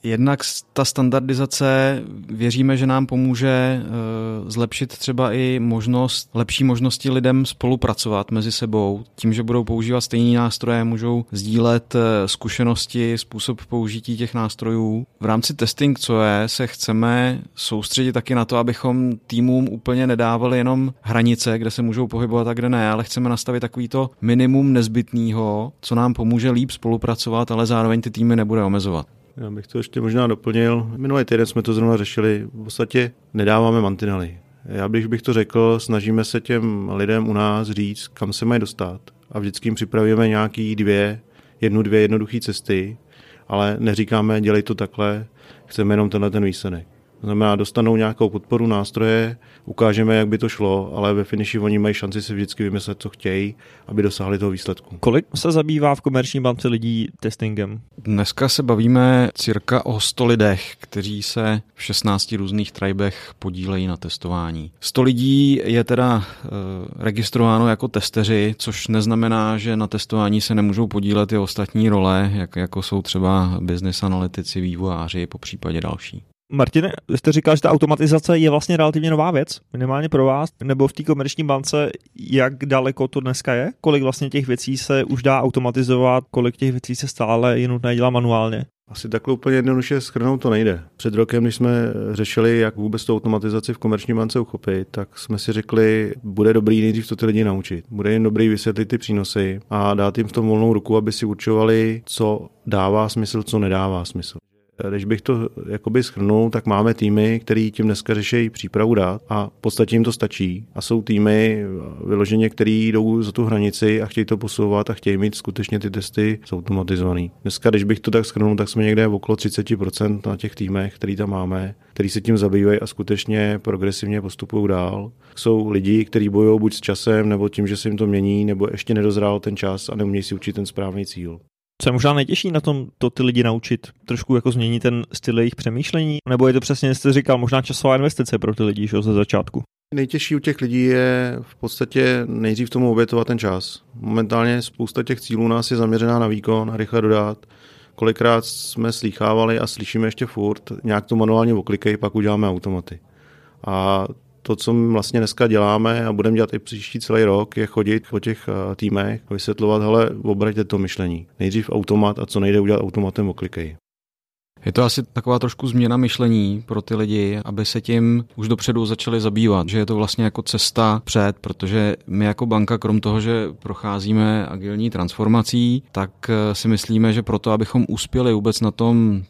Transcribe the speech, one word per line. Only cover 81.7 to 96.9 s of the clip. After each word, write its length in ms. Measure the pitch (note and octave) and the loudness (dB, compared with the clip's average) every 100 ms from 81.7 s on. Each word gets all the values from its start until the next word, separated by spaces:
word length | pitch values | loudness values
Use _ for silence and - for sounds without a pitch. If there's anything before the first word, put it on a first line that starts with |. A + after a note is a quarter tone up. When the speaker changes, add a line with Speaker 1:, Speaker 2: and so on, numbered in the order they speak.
| D3 D3 - _ - | 0 -2 -4 _ -18
Speaker 3:
jak 460 | - C3 C3 C3+ C#3 | 0 2 2 0 0
daleko 420 | C3+ C3 C3+ C3 | 0 0 -2 -2
to 120 | C#3 | -2
dneska 340 | C3 B2+ - | -2 -4 -2
je? 180 | A#2+ C3 - | -2 -2 0
Kolik 220 | D#3+ C#3+ | 2 2
vlastně 260 | C3 B2 C#3 | 2 -2 -2
těch 180 | C#3+ B2+ | -2 -2
věcí 300 | B2 - C3 | -4 -2 -6
se 260 | - C3+ | 0 0
už 200 | B2+ C3 | 0 0
dá 180 | C3+ C3 | 2 2
automatizovat, 800 | B2+ B2+ B2 B2 B2 B2+ B2+ B2+ B2+ | 2 0 0 0 2 4 4 2 0
kolik 260 | - A#2+ - | 0 0 0
těch 140 | C3+ | -2
věcí 240 | B2+ - B2+ | -2 -6 -6
se 120 | C3+ | -6
stále 520 | - A2 A#2 B2 A#2+ | -4 0 2 2 2
je 80 | B2 | 0
nutné 280 | B2 A#2+ A#2+ | -2 -2 2
dělat 140 | B2+ | 2
manuálně? 560 | B2 A#2+ A2+ A2+ A2 B2+ _ _ | 2 2 2 0 -4 -8 _ _
Speaker 2:
Asi 200 | A2+ A2+ | -14 -6
takhle 240 | A2+ - | -4 -2
úplně 220 | B2+ C3+ C3 | -2 2 2
jednoduše 440 | B2+ C3 A#2+ C#3 | 2 0 0 -4
shrnout 420 | - B2 B2 C3+ | -2 -2 0 0
to 80 | B2 | 2
nejde. 340 | G#2+ A2 F2 D#2+ _ | 2 2 0 -8 _
Před 180 | A#2 G#2 | -2 0
rokem, 280 | A2+ A#2 | 2 2
když 120 | A#2 A2+ | 0 0
jsme 160 | B2 A#2+ A#2 G#2+ G#2 | 0 2 -2 -4 -6
řešili, 480 | G#2 G#2+ - A#2 A#2 | -4 -2 2 4 4
jak 160 | A2 G#2+ | 0 -2
vůbec 300 | G#2+ A2 - | -4 -4 -2
tu 80 | |
automatizaci 600 | A2 A2+ G#2+ G#2+ G#2+ G#2 | -2 0 0 0 -2 -4
v 40 | A2+ | -4
komerční 360 | A2 G#2+ - | -2 -2 -2
bance 260 | A2+ A2 B2+ | -2 0 -2
uchopit, 480 | A#2 - - F#2+ F#2 | -4 -6 -4 -4 -4
tak 260 | - G2 - | -10 -10 -14
jsme 220 | - G#2+ | -8 -4
si 140 | - | -2
řekli: 600 | A2 G#2 A2 A2 A2 G#2 G#2 | -4 0 4 4 4 -2 -6
„Bude 300 | G#2+ G2 G#2+ | -8 2 4
dobrý 280 | A2+ G#2+ A2 | 6 4 4
nejdřív 260 | A2 | 4